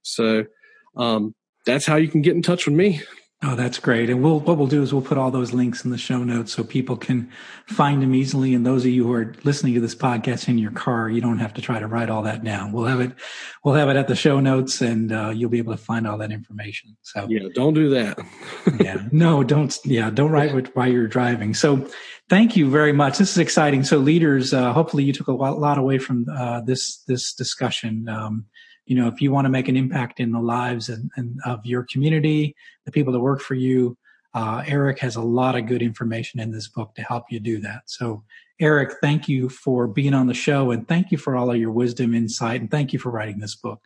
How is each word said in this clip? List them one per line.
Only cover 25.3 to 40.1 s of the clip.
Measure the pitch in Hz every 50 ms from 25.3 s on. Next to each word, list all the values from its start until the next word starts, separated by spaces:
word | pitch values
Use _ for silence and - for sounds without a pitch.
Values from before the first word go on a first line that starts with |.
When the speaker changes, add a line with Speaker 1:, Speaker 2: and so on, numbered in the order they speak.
Speaker 2:
lot, | 131 123 135 135 143 151
lot | 147 147 143 139
away | 131 135 135 131
from, | 131 - 131 120 120 139 151
uh, | 135 123 120 120 120
this, | 113 120 131 127 - - - - _
this | - 127 123 - - -
discussion. | - 131 - - - 131 117 - - - 113 110 113 113 113
Um, | 107 110 110 110 110 113 110 _ _ - - _ _ _ _
you | - 131
know, | 127 120 117
if | 113 -
you | 147 139
wanna | 139 139 135 135
make | 131 131 127 139
an | 127
impact | 131 131 131 175 139 123 117 - -
in | 123 117
the | 117 117
lives | 117 117 120 123 123 123 123 117 113 -
and, | 117 110 123 - -
and | - 123 120 123 139 -
of | 123 123 110 104
your | 120 123 123 123
community, | - - 135 139 156 160 156 147 156 151 151 151 147 - _ - - _ _ _
the | -
people | - 151 143 131
that | 127 123
work | 120 135 139 135
for | - - 135
you, | 127 127 131 127 127 123 120 123 _ _ _ _ _ _ _ -
uh, | 117 113 110 113 127 139
Eric | 147 143 143 139 139 131 -
has | 131 123 110
a | 117
lot | 113 120 117 127 127 131 123
of | 123 113
good | 110 123 117
information | 120 120 113 - 117 117 113 113 117 - - 127
in | 110 113
this | 110 110 107 -
book | _ 117 110 104 _
to | -
help | 104 - 120 117 - _
you | 120 113
do | 104 117 113 107
that. | 101 104 107 113 _
So, | - - - 123 117 107 107 - _ - - _ _ _ _
Eric, | 165 151 151 147 135 - - -
thank | - 147 147 151 147 -
you | 143 131 127 131
for | 131 - - 139 127 123 123
being | 117 104 147 139 139